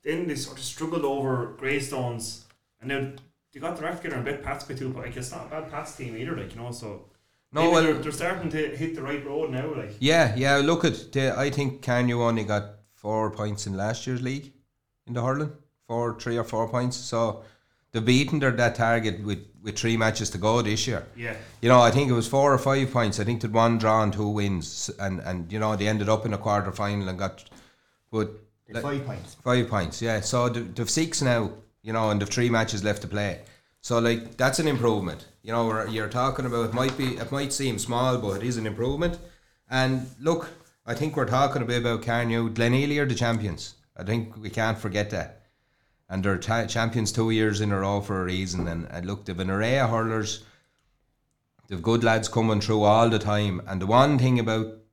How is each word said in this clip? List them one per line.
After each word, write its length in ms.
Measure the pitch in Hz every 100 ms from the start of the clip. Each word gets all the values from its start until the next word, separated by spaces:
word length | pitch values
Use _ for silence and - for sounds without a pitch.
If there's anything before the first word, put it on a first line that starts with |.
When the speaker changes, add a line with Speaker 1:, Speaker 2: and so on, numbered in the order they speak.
Speaker 1:
then 220 | 151 165 175
they 60 |
sort 240 | 135 - -
of 60 |
struggled 400 | - - 160 165
over 500 | 143 139 131 127 117 -
Greystones, 840 | 135 143 - 135 120 117 113 - _ _ _ _
and 80 | 127
now 180 | 139 135 - - _ _
they 80 | 139
got 160 | 165 170
their 120 | 156
act 100 | -
together 140 | 170 131
and 80 |
bet 180 | 127 139
Pats 220 | 139 131
by 100 | -
two. 160 | 127 131
But, 140 | 131 127
like, 100 | 127
it's 140 | 123
not 140 | 135 127
a 40 |
bad 200 | 156 -
Pats 260 | 143 - -
team 200 | 123 110
either, 200 | 131 107
like, 180 | 95
you 60 | 107
know. 100 | 120
So 340 | 117 110 92 - _ _ _ _
Speaker 2:
No, 100 | 147
Speaker 1:
maybe 100 | 165
Speaker 2:
well, 100 | 165
Speaker 1:
they're, 120 | 160
they're 180 | 143 151
starting 360 | 139 175 185 165
to 260 | 156 147 -
hit 180 | 165
the 80 | -
right 220 | 135 143 139
road 240 | 147 151
now, 240 | 127 151
like. 200 | 135 104 104
Speaker 2:
Yeah, 360 | 135 165 135 113
yeah. 200 | 135 139
Look 260 | 143 165
at 280 | 165 - -
the, 260 | 139 131 -
I 120 | 139
think 320 | 135 139 131
Carnew 400 | - 123 123 120
only 220 | 117 113
got 200 | 104 104 104 - _
four 360 | _ 104 110 107
points 360 | 104 107 101 101
in 100 | 95
last 300 | 104 117 -
year's 160 | 123
league 300 | 127 139 160 _ _ _ _ _ -
in 80 |
the 80 | 120
hurling, 300 | 123 139 151 - _ _ -
four, 300 | 117 117 107
three 200 | 123 117
or 60 |
four 240 | 113 110 113
points. 280 | 123 127 123
So 460 | - 117 113 101 - _ _ _ _
they've 140 | 117
beaten 340 | 113 127 139 156
their, 140 | 135
that 220 | 117 117 -
target 460 | 113 117 110 92
with, 180 | 104 92 - -
with 160 | 104 101
three 180 | 117 113
matches 320 | 110 101 101
to 80 | 90
go 240 | 107 120
this 240 | 104 107 -
year. 180 | 107 - -
Speaker 1:
Yeah. 180 | 117 - - -
Speaker 2:
You 80 | 117
know, 120 | 127
I 100 | 117
think 180 | 120 139
it 40 |
was 120 | 120 117
four 240 | 139 143
or 40 | 131
five 320 | 135 139 131
points. 300 | 127 110 104
I 40 |
think 180 | 104 113
they'd 100 | 113
one 260 | 110 117 117
draw 240 | 110 110
and 100 | 104
two 160 | 98 104
wins, 600 | 104 101 92 - - - -
and, 220 | 98 92
and, 320 | - 90 85
you 60 | 107
know, 180 | 107 107
they 120 | 104
ended 200 | 110 101
up 160 | 107
in 80 | 110
a 60 | 101
quarter 340 | 107 104 98
final 360 | 95 101 101 95
and 100 | 92
got, 260 | 95 - - - - _ _ _ _
but 200 | 110 107 - _ _ _
Speaker 3:
They've 120 | 113
five 220 | 139 139
points. 300 | 123 101 -
Speaker 2:
Five 340 | - 127 123 117
points, 320 | 104 82 -
yeah. 200 | 117 107
So 280 | 101 127 123
they, 120 | 117
they've 280 | 95 110 117
six 320 | 160 160 -
now, 300 | 135 120 98 - _ _
you 100 | 110
know, 160 | 113 110
and 80 | 104
they've 80 | 101
three 200 | - 120
matches 340 | 117 110 104
left 200 | 104 101
to 60 | -
play. 320 | 101 101 87 - _ _ _
So, 160 | - 120
like, 380 | 117 113 - -
that's 240 | 131 135
an 80 | 156
improvement. 580 | 131 117 107 90 73 - _
You 100 | 107
know, 140 | 117 113
we're, 220 | 110 113
you're 200 | 110 107
talking 380 | 120 131 131 127
about, 200 | 117 113
it 20 |
might 220 | 117 131 135
be, 200 | 127 113
it 160 | 117
might 200 | 135 135
seem 260 | - 135 107
small, 360 | - 120 127 123
but 180 | 104 98
it 80 |
is 120 | 123 117
an 100 | 107
improvement. 520 | 101 123 143 170 170 - _ _ _ _
And 380 | 131 131 131 123 -
look, 280 | 147 170 - - _ _ -
I 80 |
think 220 | 117 156 156
we're 100 | 113
talking 320 | 127 139 135
a 20 |
bit 160 | 117 120
about 220 | 120 113
Carnew. 440 | 117 117 117 117 113
Gleneely 480 | 104 120 127 143 147
are 80 | 139
the 100 | 113
champions. 580 | 120 113 104 78 - - _ -
I 80 |
think 320 | 92 117 110 107
we 100 | 110
can't 280 | 113 110 107
forget 320 | 107 101 104
that. 320 | 95 73 - _ _ _ _ _ _ _
And 160 | 95
they're 140 | 98 92
ta-, 280 | - 113 104
champions 440 | 117 117 117 104
two 180 | 113 113
years 300 | 110 110 104
in 120 | 104
a 80 | 98
row 200 | 98 101
for 220 | 101 95
a 20 |
reason. 440 | 90 92 95 90 87
And, 180 | 82 82
and 140 | 87
look, 200 | 90 101 101
they've 120 | 90
an 120 | 92
array 300 | 98 113 135
of 100 | 120
hurlers. 540 | 117 113 113 104 - - _ _ _ _ _ _ _ _ _ _ _ _
They've 140 | 92
good 220 | 113 117
lads 240 | 113 113 101
coming 320 | 117 113 104
through 220 | 101 110
all 260 | 104 107 117
the 100 | 110
time. 440 | 107 104 104 90 -
And 140 | 95
the 40 | 95
one 320 | 117 143 139
thing 200 | 127 123
about 280 | 113 110 110 - _